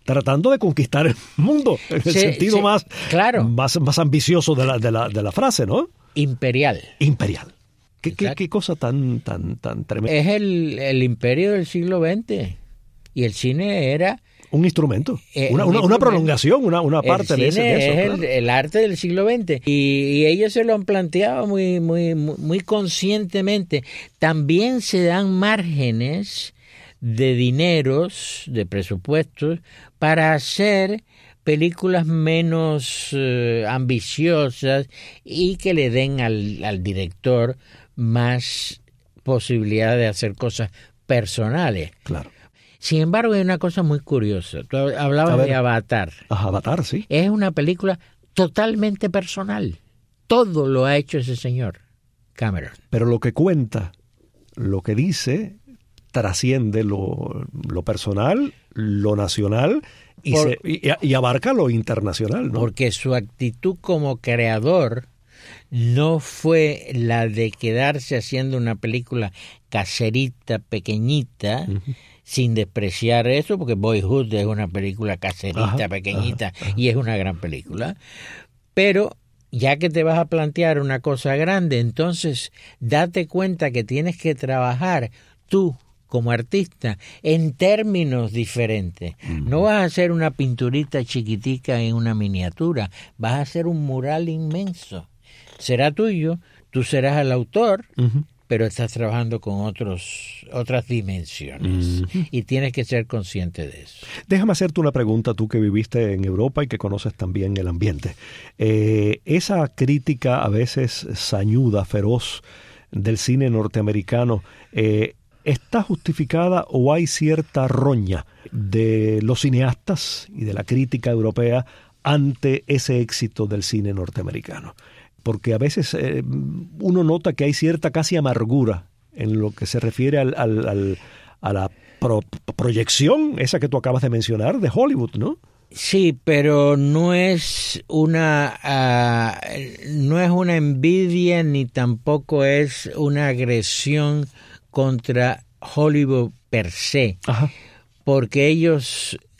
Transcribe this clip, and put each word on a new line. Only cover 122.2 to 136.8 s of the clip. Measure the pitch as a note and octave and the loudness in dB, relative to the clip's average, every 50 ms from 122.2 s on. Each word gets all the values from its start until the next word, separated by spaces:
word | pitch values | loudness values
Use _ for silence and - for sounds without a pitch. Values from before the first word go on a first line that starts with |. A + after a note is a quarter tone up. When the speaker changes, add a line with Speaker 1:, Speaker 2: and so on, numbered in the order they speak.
| C#3 C#3 B2+ - - C3+ C3+ C#3 - | 2 2 0 0 0 0 0 0 0
Speaker 1:
ese | - C#3+ B2+ - - B2+ B2 | 0 -2 0 0 0 0 0
éxito | A#2+ A2+ - - B2 G#2+ - - G#2+ | 0 -2 -2 -4 -4 -4 -2 -4 -4
del | G2+ G#2 G2+ F#2 | -2 -2 -4 -4
cine | - A2 G#2+ G2+ G2+ G2 | -2 -2 -2 -2 -2 -2
norteamericano? | F#2+ F2+ F2+ - - E2 C#2 - A1+ - - - - - - - _ - - - - - _ _ _ | -4 -6 -6 -6 -6 -6 -6 -8 -8 -10 -12 -14 -16 -16 -18 -20 _ -20 -20 -20 -20 -20 _ _ _
Porque | - A#2 G#2 G2+ - A#2+ A2 | -6 -4 -4 -2 -2 0 0
a | |
veces, | G#2+ C3+ D3 - G3 C#3+ - - | 2 0 0 0 0 -2 -2 -2
eh, | - - C3 C#3+ B2+ B2+ B2+ C3 C#3 C3+ C#3+ D#3+ F3+ F3 F3 D#3+ D#3 | -4 -2 -2 -2 -4 -4 -4 -4 -4 -4 -6 -6 -8 -10 -12 -10 -4
uno | G3+ F#3 F3+ F#3 E3 | 0 2 2 4 4
nota | D#3 E3 E3+ - F3+ C3+ | 2 2 2 0 -2 -2
que | - C#3+ | 0 0
hay | D3 C#3 | 0 0
cierta | - D#3 D#3+ E3+ D#3 - G3+ | 0 0 0 0 0 -2 -2
casi | - D#3+ D3+ - F#3 | -2 -2 -2 0 0
amargura | D#3+ C#3+ C3 A#2+ - A2+ A2+ C3+ C#3+ B2 A2 F#2 F2 - - _ _ _ _ - | 0 2 0 0 0 0 2 2 2 2 2 0 -2 -6 -14 _ _ _ _ -10
en | B3 A#2 G#2+ A2 A2 | -6 -4 -2 0 0
lo | G#2+ G#2+ | 0 -2
que | - - G#2+ | -4 -6 -6
se | - - A#2+ | -4 -4 -2
refiere | - A2+ - - C3 C#3 D3 | -2 -2 -2 0 0 2 2
al, | C#3+ C3 C3 - | 2 2 0 0
al, | - B2 A2+ G#2+ A2 - | 0 0 0 0 0 0
al, | G#2 G2+ G2+ G2 G2 F#2 - - - - - - - - _ | 0 -2 0 0 -2 -4 -6 -8 -16 -20 -20 -20 -20 -12 _
a | - G2+ G2+ | -4 -2 -2
la | F#2+ F#2+ F#2+ - - - - - - | -2 -2 -4 -6 -10 -20 -20 -8 -4
pro-, | C3+ A#2+ A2 G#2 - - - - - - - | 0 0 0 0 -2 -4 -10 -14 -12 -8 -4
proyección, | - - A#2+ G#2+ A2+ A#2 - - C3+ C#3+ E3 C4+ D#4 D#4 D4+ B3 | -2 0 0 2 0 0 0 2 2 4 4 4 4 2 0 0
esa | C#3 C3 - - - | -2 -2 0 0 0
que | D3 | 0
tú | C3 C#3 | 0 0
acabas | B2+ - B2+ B2+ B2+ | 0 0 0 0 0
de | C3 B2+ | 0 0
mencionar, | A#2 A2+ A2 A#2 A2+ G#2+ G#2+ C#3+ A#3+ B3 | 0 0 0 0 -2 0 0 0 0 0
de | F#3+ B2 B2 | 0 0 2
Hollywood, | G3 C4 C#4+ C4+ C3 A#2 - - | 2 2 2 2 0 -2 -4 -4
¿no? | G#2 C3 A3+ E4+ - _ _ _ _ _ _ | -4 -4 -4 -4 -6 _ _ _ _ _ _
Speaker 2:
Sí, | - - - - F#3+ G3 F#3 E3 C3+ - - | -12 -8 -4 0 2 4 4 4 2 0 0
pero | E3 D3+ C#3+ C#3+ D3+ D3 C#3+ C#3+ C#3+ D3 | 2 2 4 4 4 4 6 6 4 4
no | C#3 | 4